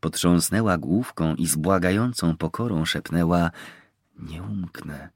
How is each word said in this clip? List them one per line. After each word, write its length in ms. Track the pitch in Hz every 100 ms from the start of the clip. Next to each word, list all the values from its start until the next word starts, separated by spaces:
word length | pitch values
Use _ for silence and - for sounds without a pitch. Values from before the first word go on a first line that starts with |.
Potrząsnęła 760 | 82 - 90 87 - 98 110 87
główką 560 | 69 95 127 - 80
i 120 | 78 82
z 100 | 78
błagającą 800 | 78 95 90 98 123 120 85 82
pokorą 480 | 80 - 117 87
szepnęła: 680 | 80 73 - 80 85 87 85 - - - _ _ _ -
„Nie 240 | 76 80
umknę 680 | 98 104 87 - 76 73 80